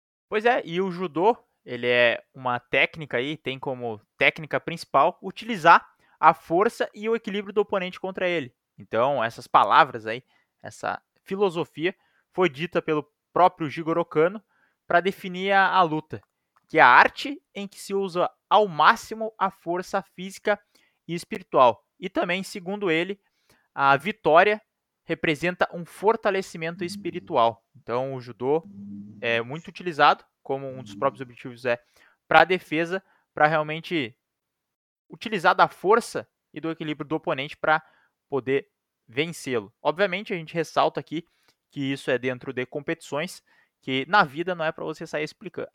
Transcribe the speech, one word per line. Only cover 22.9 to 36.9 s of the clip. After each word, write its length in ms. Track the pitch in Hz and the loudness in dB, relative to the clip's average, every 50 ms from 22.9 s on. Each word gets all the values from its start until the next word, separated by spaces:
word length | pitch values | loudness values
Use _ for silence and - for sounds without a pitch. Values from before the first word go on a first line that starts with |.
| 156 160 175 190 170 - _ _ _ _ _ _ _ _ _ _ - | 0 0 0 -4 -6 -12 _ _ _ _ _ _ _ _ _ _ -4
a 240 | 139 139 139 139 | 0 2 4 4
vitória 640 | 135 156 214 208 _ - 160 156 175 202 208 214 214 _ _ _ _ _ _ _ _ _ | 2 0 -4 -6 _ 2 6 6 6 6 6 2 -2 _ _ _ _ _ _ _ _ _
representa 640 | - - - - 165 147 127 165 180 180 - 196 - - | -8 -8 -4 -2 -2 -2 -2 -2 -4 -2 -2 -2 -2 -4
um 100 | 180 165 | -10 -14
fortalecimento 1040 | - - - 185 214 226 - - 208 190 196 190 - - 170 160 165 175 - 175 | -16 -10 -2 0 0 0 0 0 -2 -2 -2 -4 -8 -10 -10 -10 -10 -8 -8 -8
espiritual. 800 | 175 202 202 196 175 - 180 196 190 160 123 113 117 113 - _ _ _ | -10 -10 -10 -10 -10 -10 -10 -8 -4 0 2 2 2 0 -4 _ _ _
Então, 380 | 120 _ - 117 127 131 139 131 | -16 _ -6 -6 -4 -4 -6 -8
o 80 | 127 | -10
judô 420 | 120 127 113 - 123 135 151 165 175 202 - - 101 101 101 101 - - 113 - | -12 -14 -12 -6 -4 -2 -2 -2 -4 -8 -18 -18 -16 -14 -14 -14 -16 -18 -12 -6
é 220 | 120 117 117 117 | -4 -2 -2 -2
muito 260 | 117 123 147 170 - | -2 -4 -10 -14 -14
utilizado, 560 | - - - 175 180 147 147 147 160 202 - - _ _ _ - | -16 -16 -10 -10 -4 0 4 4 4 4 2 -2 _ _ _ -8
como 240 | - 135 135 135 | -8 -8 -6 -8
um 160 | 135 131 131 123 | -10 -12 -14 -16
dos 120 | 104 101 | -14 -6
próprios 260 | 101 139 139 104 135 | -4 -4 -4 -4 -6
objetivos 440 | 131 123 120 - - 127 120 117 127 | -12 -16 -16 -18 -18 -18 -14 -6 -4
é 140 | 123 120 - _ _ _ _ _ _ _ _ _ | -4 -4 -4 _ _ _ _ _ _ _ _ _
pra 160 | - - 160 170 | 4 6 6 6
defesa, 600 | 170 185 180 - - 151 160 170 165 185 190 - _ _ _ _ _ - | 6 2 -2 -4 -4 -4 -4 -2 -4 -6 -8 -10 _ _ _ _ _ -2
pra 140 | 151 147 | 2 2
realmente 680 | 156 160 156 151 151 151 165 - - 180 156 123 110 - _ _ _ _ _ _ _ _ _ _ _ _ _ _ _ _ _ _ - | 2 2 0 -4 -4 -8 -10 -8 -6 -4 -4 -4 -6 -10 _ _ _ _ _ _ _ _ _ _ _ _ _ _ _ _ _ _ -20
utilizar 460 | 170 - - 220 220 170 160 180 196 | -18 -14 -10 -8 -4 0 2 2 4
da 120 | - 170 | 4 2
força 600 | 156 - - - 185 226 233 - - - 131 107 _ _ _ _ _ - | 2 0 -2 0 2 2 2 2 -2 -8 -10 -10 _ _ _ _ _ -14
e 80 | 151 | -10
do 100 | 156 165 | -8 -8
equilíbrio 360 | 160 - 160 151 | -8 -8 -8 -8